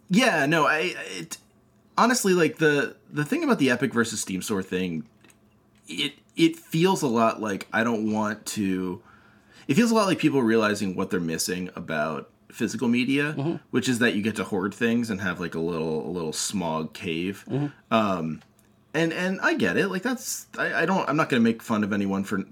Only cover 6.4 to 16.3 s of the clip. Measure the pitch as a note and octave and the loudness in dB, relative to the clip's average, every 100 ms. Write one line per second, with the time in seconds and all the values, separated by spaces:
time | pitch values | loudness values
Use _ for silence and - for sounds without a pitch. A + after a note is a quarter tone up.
6.4 | E3 E3 - E3 F3+ F#3+ D3+ A#2 A2+ - | 2 2 -4 2 2 2 2 2 2 2
7.4 | G#2+ G2 - G#2+ A#2+ A2+ G#2+ G#2+ G#2 G#2+ | -4 -4 -4 0 0 0 0 0 -2 -4
8.4 | - - G2 F#2 F#2 F2+ - - _ _ | -8 -4 -2 -2 -2 -6 -12 -20 _ _
9.4 | _ - - C#3 A#3 A3 G3 D3+ D#3 C3+ | _ -18 0 2 4 4 2 2 2 2
10.4 | A2+ A2+ G#2+ G2+ G2+ F2+ F#2+ F#2+ E2 D#2+ | 4 4 4 0 -2 -4 -2 -2 -2 -2
11.4 | - F2+ F2+ - D#2+ D#2+ D#2 D2 - _ | -2 -4 -6 -10 -6 -4 -2 -4 -10 _
12.4 | _ - A2+ A2+ A#2+ A#2+ B2 C#3 D3 D3 | _ -4 -4 -2 0 0 2 0 -2 -2
13.4 | C#3 E3+ - B2+ B2 A#2+ A#2+ G#2 G#2+ G#2 | -4 -6 -4 -2 0 2 2 2 -2 -4
14.4 | F#2 G2+ G2+ - A#2 A#2 A2+ F#2+ F#2+ F2 | -4 -2 -4 -2 0 0 0 -4 -4 -4
15.4 | F2 D#2+ E2 E2+ D#2+ D#2 - F2 D#2+ | -6 -4 -4 -2 -2 -4 -4 -6 -6